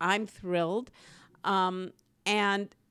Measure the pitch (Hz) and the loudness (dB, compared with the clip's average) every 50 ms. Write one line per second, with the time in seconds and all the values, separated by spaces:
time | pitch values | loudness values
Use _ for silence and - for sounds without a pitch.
0 | 170 180 196 208 220 - - - 196 180 180 175 170 165 190 233 254 - - - | 0 0 2 0 0 -4 -10 -10 -6 -2 0 0 2 0 0 -4 -6 -8 -12 -20
1 | - - - - - - - - - 196 196 190 185 185 185 185 185 - - _ | -20 -20 -20 -20 -20 -20 -18 -8 -4 0 2 2 2 2 0 -2 -6 -8 -12 _
2 | _ _ _ _ - 196 208 214 202 202 196 202 202 196 - _ _ _ | _ _ _ _ -2 0 2 2 2 2 2 0 -2 -6 -12 _ _ _